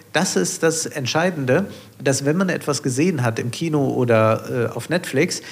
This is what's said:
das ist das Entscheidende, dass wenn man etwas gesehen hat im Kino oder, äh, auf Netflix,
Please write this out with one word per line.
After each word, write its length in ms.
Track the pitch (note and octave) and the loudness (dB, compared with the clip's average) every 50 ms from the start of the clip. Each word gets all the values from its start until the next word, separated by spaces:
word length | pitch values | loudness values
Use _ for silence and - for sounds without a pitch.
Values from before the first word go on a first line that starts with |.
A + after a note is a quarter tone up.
| - - | -10 -4
das 220 | - D3+ F#3 - - | -2 0 0 0 0
ist 300 | G3 F3+ F3+ - - E3 | 0 0 -2 -2 0 0
das 220 | E3 D#3 D#3+ - | 0 0 0 -4
Entscheidende, 800 | D3 - D3 C3 A#2+ - D#3 F3 F#3+ E3+ D3 C3+ B2 B2+ F3 G3+ - - - - - - - | -6 -6 -4 -4 -2 0 0 0 0 0 0 2 2 2 2 2 0 -6 -12 -18 -20 -10 -4
dass 220 | C3 C#3+ C3 - C#3+ | 0 0 0 2 2
wenn 120 | C#3+ D#3 | 0 2
man 120 | F#3+ G3 F3+ | 2 2 0
etwas 340 | D3+ C3+ - D3+ C#3 - | 0 -2 -2 -2 -2 -2
gesehen 400 | - C#3 A#2+ C3 D#3+ F#3 E3+ C3 | -2 -2 0 2 2 2 2 2
hat 160 | B2 A#2 A2 - | 0 0 0 -2
im 140 | - A#2+ | -4 -4
Kino 380 | A#2+ - E3 E3 D3+ D3 C3+ B2 | -4 -4 -2 0 0 2 2 2
oder, 800 | - B2+ B2 A#2 A2+ A2 A2 A2 A2+ A2 - - C3 B2 A2+ A#2 | 0 2 2 4 4 6 6 4 4 2 -2 -4 -2 -2 -2 -2
äh, 40 | - | -4
auf 120 | A#2 - - | -6 -4 -4
Netflix, 520 | D#3+ F3+ F3 - - C3 E3 - - - - - | -4 -4 -2 -2 0 0 0 0 -2 -6 -10 -12